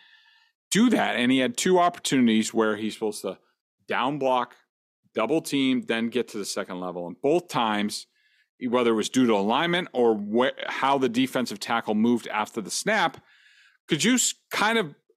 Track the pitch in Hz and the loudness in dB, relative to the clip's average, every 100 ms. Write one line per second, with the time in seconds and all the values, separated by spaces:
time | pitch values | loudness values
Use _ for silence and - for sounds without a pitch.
0 | _ _ _ _ _ _ - 190 240 - | _ _ _ _ _ _ -4 2 4 4
1 | 104 110 123 131 123 - 185 180 175 170 | 0 0 2 2 0 0 2 4 4 0
2 | - 135 117 110 107 113 110 107 107 - | -2 2 4 4 2 0 0 0 -4 -6
3 | 107 104 101 90 _ _ _ _ - 101 | -6 -6 -8 -10 _ _ _ _ -6 -2
4 | 123 147 135 127 120 - _ _ _ _ | -2 -2 0 0 -2 -10 _ _ _ _
5 | _ - 113 156 - 143 131 127 110 117 | _ -4 -2 -2 -2 -2 0 0 -2 -4
6 | 113 120 113 107 95 - 95 90 90 87 | -2 -4 -6 -6 -8 -8 -8 -8 -10 -8
7 | 87 - 139 170 175 135 113 104 104 - | -10 -4 0 0 0 -2 0 0 -2 -6
8 | - _ _ _ _ - 123 123 117 113 | -14 _ _ _ _ -12 -2 0 2 2
9 | 98 131 123 104 101 127 170 175 - - | 0 2 4 4 2 0 0 -2 -2 2
10 | 117 107 104 110 131 - - - 131 139 | 2 2 0 0 0 -2 -8 -2 0 2
11 | 127 113 131 135 117 104 - 117 110 107 | 2 0 0 -2 -4 -6 -4 -2 0 0
12 | 117 120 - 104 - - 87 - 185 214 | 2 2 0 -4 -4 -6 -8 -6 -2 0
13 | 165 - - _ _ _ _ _ - 156 | 0 -4 -20 _ _ _ _ _ -6 -2
14 | 185 254 - - - - 208 226 160 - | 2 2 0 -4 -8 -2 0 0 -2 -8
15 | _ | _